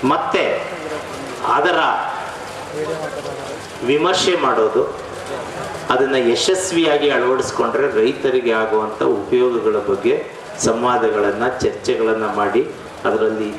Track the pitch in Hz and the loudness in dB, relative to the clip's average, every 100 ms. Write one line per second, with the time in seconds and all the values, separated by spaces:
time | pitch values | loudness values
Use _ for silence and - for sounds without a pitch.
0 | 127 151 - - - - - - 156 151 | 2 2 2 0 0 -2 -4 -8 -8 -8
1 | - 131 135 - - - 185 - - - | -8 -10 -10 -6 0 2 4 2 2 0
2 | - - - - - - - 151 156 160 | -4 -6 -10 -10 -12 -12 -10 -6 -6 -4
3 | 156 - 127 - - - - - 120 143 | -6 -8 -8 -10 -10 -12 -12 -6 0 2
4 | 175 185 - 175 139 113 107 - - - | 4 2 2 2 2 2 2 2 0 -2
5 | - - - - - - - - - 131 | -10 -12 -10 -8 -8 -8 -8 -8 -2 2
6 | 135 135 120 120 - 185 - 170 160 147 | 2 4 4 2 2 0 2 2 4 4
7 | 143 127 123 131 - - 117 143 135 110 | 4 2 2 2 0 -2 0 2 2 4
8 | 113 139 139 127 117 110 110 107 107 - | 2 2 2 2 2 0 2 0 0 0
9 | 135 110 98 123 123 117 107 107 101 95 | 0 0 2 4 4 2 2 0 0 0
10 | 117 139 - - - - - 113 120 120 | 2 0 -2 -12 -14 -4 0 2 2 2
11 | 113 107 101 101 131 - 107 - - 117 | 2 2 0 0 -2 0 -2 -2 -2 0
12 | 110 110 104 98 101 110 143 - - - | 2 2 0 0 0 2 0 -4 -14 -6
13 | - 110 107 107 107 | -2 2 0 0 -4